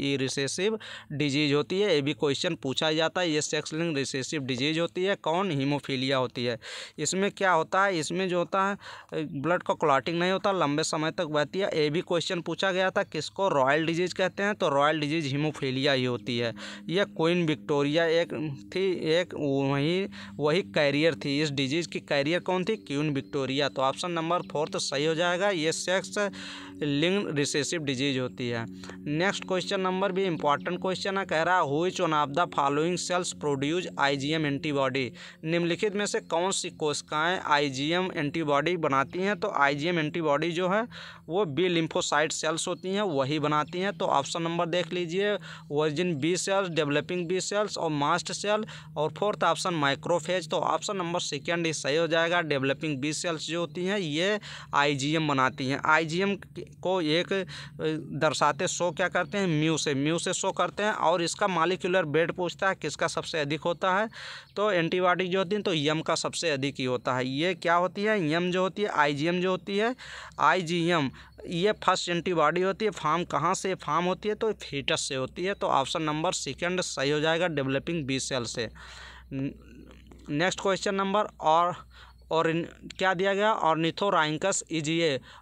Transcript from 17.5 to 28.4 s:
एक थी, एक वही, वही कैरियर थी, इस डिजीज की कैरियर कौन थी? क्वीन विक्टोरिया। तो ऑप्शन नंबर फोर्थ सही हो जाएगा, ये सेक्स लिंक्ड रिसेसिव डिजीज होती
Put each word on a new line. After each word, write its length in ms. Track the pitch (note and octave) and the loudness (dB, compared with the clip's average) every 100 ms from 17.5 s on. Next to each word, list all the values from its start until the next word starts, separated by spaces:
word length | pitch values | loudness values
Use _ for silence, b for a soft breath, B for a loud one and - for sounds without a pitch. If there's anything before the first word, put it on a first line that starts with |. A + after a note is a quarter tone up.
| D3+ - D3 C#3+ D3+ E3 | 0 0 2 2 2 4
एक 200 | E3 F3 D#3+ D#3 C#3 - F#3 | 2 2 -2 -6 -6 -8 -2
थी, 100 | F#3+ F3+ D#3+ | -2 0 2
एक 220 | E3 F3 E3+ | 2 0 -2
वही, 720 | D3+ C#3 C#3 C#3 C#3+ F3+ G3+ G3 B - | 0 2 2 2 0 0 -4 -8 B -4
वही 260 | D3 E3+ G3 | 0 0 0
कैरियर 420 | F3 C#3+ C#3+ D#3+ B2+ | 2 2 4 2 2
थी, 240 | D3 C#3 | 0 0
इस 100 | D#3 | 0
डिजीज 340 | C#3 C3 D#3 E3+ | 0 0 -2 -2
की 120 | F3+ | -6
कैरियर 380 | - D3 C#3 F3 | -2 0 2 0
कौन 240 | - F#3 F#3 | 0 0 0
थी? 100 | A3 | -4
क्वीन 360 | G3 C#3 D#3 | -4 -2 0
विक्टोरिया। 560 | C#3 G2 C#3+ C3 C3+ C#3 | -2 -4 -4 -2 0 0
तो 120 | C#3+ | 0
ऑप्शन 300 | C3+ C3+ F3+ | 0 0 -4
नंबर 300 | E3+ D#3+ F3 | -2 0 0
फोर्थ 340 | E3+ D3 D#3+ F#3 | -2 -4 -2 -2
सही 260 | - C#3 D3+ | -4 0 0
हो 100 | D#3+ | 2
जाएगा, 340 | F3 F3 G3+ | 2 2 2
ये 220 | F#3 D#3 | 2 0
सेक्स 460 | D3+ - F#3 F#3+ G#3 G3+ G3 B B B - | -2 0 0 0 -2 -2 -4 B B B -4
लिंक्ड 560 | D3 C#3+ E3 G3 G3+ D3 | 0 2 2 2 0 0
रिसेसिव 440 | C#3 D#3 C3+ F3 | 0 0 -2 -2
डिजीज 340 | C#3+ B2+ C#3+ C3 | -2 -2 0 0
होती 280 | B2+ - | -2 -4